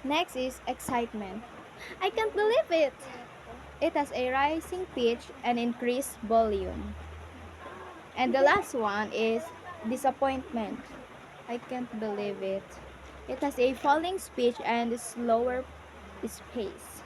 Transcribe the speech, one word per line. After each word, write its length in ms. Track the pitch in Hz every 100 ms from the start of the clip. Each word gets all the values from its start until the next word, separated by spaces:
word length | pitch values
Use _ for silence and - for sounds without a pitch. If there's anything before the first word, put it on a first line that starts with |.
Next 320 | 262 302 349
is 240 | 262 254 254 -
excitement. 760 | 254 - 247 233 214 196 196 233 - - - - -
I 80 | 381
can't 240 | 440 440
believe 380 | 392 427 494 640
it. 220 | 330 285 - - - - - - - - -
It 120 | 311
has 180 | 320 285
a 200 | 226 254
rising 540 | 269 285 320 - 359 370
pitch 360 | - 233 233 - -
and 160 | 226 240
increased 580 | 240 233 240 247 277 -
volume. 720 | 208 226 220 202 185 - 208 - - - - - - - - - - - - -
And 160 | 254
the 80 | 262
last 320 | 277 381 -
one 380 | 262 214 202 208
is 320 | - 226 226 220 - - - 220
disappointment. 880 | 247 269 254 269 262 262 240 202 - - - 247 - - - -
I 80 | 240
can't 320 | - 254 247 220
believe 420 | 220 202 208 196
it. 220 | 190 196 - - - - - - -
It 120 | 254
has 180 | 285 277
a 140 | 254
falling 460 | 262 294 302 339 381
speech 360 | - - 240 240
and 360 | - 233 233 233
slower 640 | - 233 240 226 247 247 262 - - - - - -
space. 760 | - - 247 202 - - -